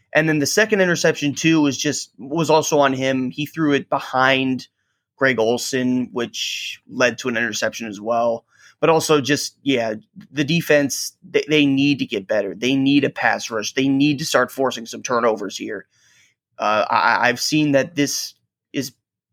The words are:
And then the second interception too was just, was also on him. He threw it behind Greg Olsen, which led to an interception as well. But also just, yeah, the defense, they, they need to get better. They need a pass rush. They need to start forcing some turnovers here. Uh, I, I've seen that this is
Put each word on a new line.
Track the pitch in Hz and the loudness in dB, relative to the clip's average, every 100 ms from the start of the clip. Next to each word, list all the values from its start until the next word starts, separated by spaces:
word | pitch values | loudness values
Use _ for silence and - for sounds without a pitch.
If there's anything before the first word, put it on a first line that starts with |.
| _ | _
And | 151 156 | 0 2
then | 156 | 2
the | 139 | 2
second | - 214 208 | 2 2 2
interception | 180 165 170 147 147 | 2 2 0 0 -4
too | 123 160 160 | 0 2 4
was | 143 127 | 2 0
just, | 147 123 - - | -4 -4 -8 -16
was | 131 160 151 | -8 -2 2
also | 156 147 147 | 2 2 2
on | 139 | 2
him. | 131 131 131 127 | 2 -2 -2 -4
He | - 147 | -6 -8
threw | 165 151 | -2 0
it | 139 - | 0 0
behind | 139 - 131 131 131 131 127 - _ _ _ _ - | -6 -2 2 4 4 2 -2 -6 _ _ _ _ 0
Greg | 135 117 | 2 2
Olsen, | 110 120 - 131 127 127 123 | 2 0 -2 -2 0 0 -2
which | 123 113 - - - - - - | -6 -6 -6 -8 -8 -10 -12 -10
led | 123 123 120 | -2 0 0
to | 127 | -4
an | 113 | -2
interception | 117 107 110 107 113 | -2 -2 -4 -6 -10
as | 101 | -8
well. | 104 117 120 117 _ _ - - | -4 0 0 -2 _ _ -20 -2
But | 151 | 2
also | 160 151 151 | 2 4 2
just, | 131 143 - _ | 2 -2 -4 _
yeah, | 139 123 113 110 - - - | -2 0 -2 -6 -12 -20 -12
the | 135 | -6
defense, | 143 165 160 147 139 - - - | -2 0 2 2 2 -4 -10 -14
they, | - 147 - | -4 -4 0
they | 151 143 | 2 4
need | 135 143 135 | 4 2 0
to | 127 | -2
get | 104 95 | -6 -2
better. | 107 101 | -2 -2
They | 90 123 | -4 -2
need | 135 135 143 | 0 2 2
a | 131 | 2
pass | - 120 110 - | 0 0 0 -4
rush. | 113 104 | -6 -6
They | - 135 | -2 0
need | 135 147 143 | 2 2 0
to | |
start | 160 127 127 | 0 0 0
forcing | - 131 120 113 | -2 -4 -4 -12
some | 113 | -12
turnovers | - 120 117 107 107 - | -4 0 0 0 -4 -10
here. | 104 101 - _ _ _ _ _ _ - | -10 -12 -14 _ _ _ _ _ _ -4
Uh, | 110 107 - | 0 0 2
I, | 113 98 101 120 | 2 4 4 2
I've | 123 | 0
seen | - 156 147 | -2 0 2
that | 139 127 | 2 0
this | 143 139 - - - _ _ _ | -2 -2 -4 -10 -14 _ _ _
is | - 127 - _ _ _ | -8 -8 -10 _ _ _